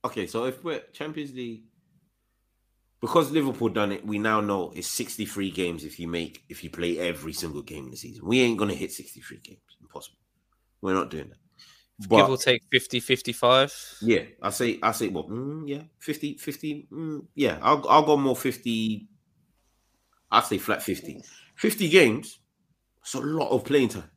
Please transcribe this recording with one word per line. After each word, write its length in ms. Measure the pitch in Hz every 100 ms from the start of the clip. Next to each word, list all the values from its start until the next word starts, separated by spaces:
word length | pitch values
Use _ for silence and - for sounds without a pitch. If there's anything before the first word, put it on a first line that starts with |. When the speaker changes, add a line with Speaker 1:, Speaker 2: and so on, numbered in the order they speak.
| 123
Speaker 1:
okay, 220 | - 90
so 180 | 113 127
if 180 | 127
we're 180 | 170 147 -
Champions 400 | - 151 156 143
League, 300 | 127 120 113 113 _ _ _ _ _ _ _ _ _ _ _ _ _
because 300 | 120 170 139
Liverpool 380 | 156 135 117 113
done 220 | 98 104
it, 140 | 98 104
we 120 | 104
now 220 | 110 110
know 300 | 104 98 82 -
it's 120 | 90
sixty-three 640 | - 117 - 101 101 95
games 320 | 82 90 82
if 160 | 76 -
you 80 | 82
make, 360 | 85 80 - _
if 140 | -
you 60 | 80
play 280 | - 87 82
every 340 | 87 80 78
single 280 | 76 85 71
game 240 | 71 78 65
in 60 |
the 60 | 69
season. 280 | 117 110 92
We 160 | 123
ain't 160 | 123 110
gonna 160 | 104
hit 180 | 92 95
sixty-three 480 | - - - - -
games. 160 | - - _ _
Impossible. 360 | _ - - _ _ _ _ _ _ _
We're 120 | 95
not 160 | 95 -
doing 200 | 78 -
that. 760 | - _ _ - _ _ - 98
But 100 | 107
Speaker 2:
Give 120 | 98
or 80 | 131
take 240 | - 123 _
fifty, 280 | 127 - 123
fifty-five. 760 | - 127 - 117 123 131 143 - - -
Speaker 1:
Yeah, 200 | 110 110 - -
I 100 | 101
say, 260 | - 120 -
I 80 | 107
say, 160 | 110 110
what? 220 | 90 78
Mm, 380 | 110 135 156 147
yeah, 140 | 143 160 _
fifty, 380 | - 151 147 147
fifty. 520 | - 143 156 147 -
Mm, 340 | 151 160 147 -
yeah, 240 | - 127 80
I'll, 220 | - 147 -
I'll 140 | 147
go 120 | 151 147
more 180 | 135 123
fifty. 720 | 135 117 120 113 110 107 - _ _ _ _ _ _ _ _ _ _ _ _
I'd 120 | 107
say 160 | - 101
flat 240 | - 104
fifty. 400 | - 92 - - - - - -
Fifty 340 | 220 - 175
games. 480 | 180 135 113 - - _ _ _ _ _ _
That's 140 | - -
a 40 |
lot 280 | 143 156 143
of 160 | 123 -
playing 240 | 143 120
time. 220 | 104 80